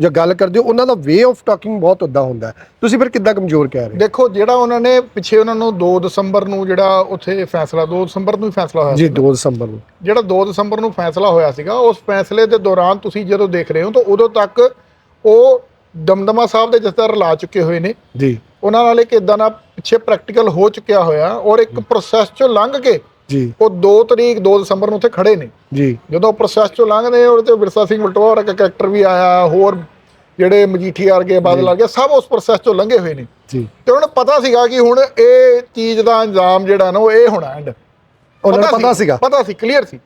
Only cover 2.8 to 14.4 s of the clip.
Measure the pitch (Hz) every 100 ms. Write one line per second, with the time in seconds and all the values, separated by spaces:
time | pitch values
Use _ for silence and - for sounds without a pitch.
2.8 | 233 233 254 240 196 202 180 151 139 131
3.8 | 113 175 214 240 254 196 214 247 240 240
4.8 | 240 254 247 214 175 220 226 226 226 190
5.8 | 180 180 175 - 196 196 196 196 190 185
6.8 | 196 190 190 185 - 196 180 170 156 160
7.8 | 160 180 185 196 190 214 214 190 165 165
8.8 | 147 143 160 131 135 127 143 120 117 110
9.8 | - _ 175 214 196 185 196 185 208 214
10.8 | 220 190 170 165 202 170 151 135 156 240
11.8 | 233 190 - 196 190 208 220 226 190 185
12.8 | 175 196 202 208 190 202 196 175 165 160
13.8 | 190 220 202 202 226 220